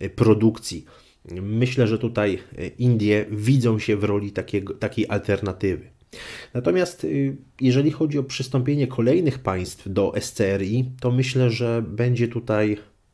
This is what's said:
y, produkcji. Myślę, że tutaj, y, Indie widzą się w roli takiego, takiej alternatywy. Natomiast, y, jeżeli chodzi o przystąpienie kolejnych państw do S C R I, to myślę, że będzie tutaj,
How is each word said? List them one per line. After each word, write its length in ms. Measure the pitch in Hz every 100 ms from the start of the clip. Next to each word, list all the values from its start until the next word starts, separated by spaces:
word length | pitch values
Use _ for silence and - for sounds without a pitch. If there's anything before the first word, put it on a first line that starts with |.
y, 80 | 95
produkcji. 760 | - 117 107 110 110 - 82 - - _ _ - 90
Myślę, 440 | 98 110 127 127 117
że 120 | 110
tutaj, 400 | 113 110 104 90 - -
y, 120 | 95 -
Indie 480 | 123 117 104 104 104
widzą 480 | 107 107 135 117 110
się 180 | - 101
w 80 |
roli 280 | 101 101 101
takiego, 420 | 98 90 101 98
takiej 320 | - 104 - -
alternatywy. 840 | 104 - 98 101 92 98 82 - _ _ - - - -
Natomiast, 500 | 123 135 180 180 -
y, 320 | - 139 139 135 - -
jeżeli 300 | 131 127 147
chodzi 280 | 147 156 143
o 40 |
przystąpienie 640 | 131 - 131 139 127 147 160
kolejnych 520 | 127 117 165 160 -
państw 540 | - 95 90 - -
do 240 | 95 98 104
S 160 | -
C 220 | - 101
R 80 | 98
I, 280 | 98 117 127 127
to 100 | 127
myślę, 400 | 127 131 131 127
że 320 | 110 120 117 110
będzie 400 | 107 120 120 117
tutaj, 480 | 117 - 107 107 104 - _ _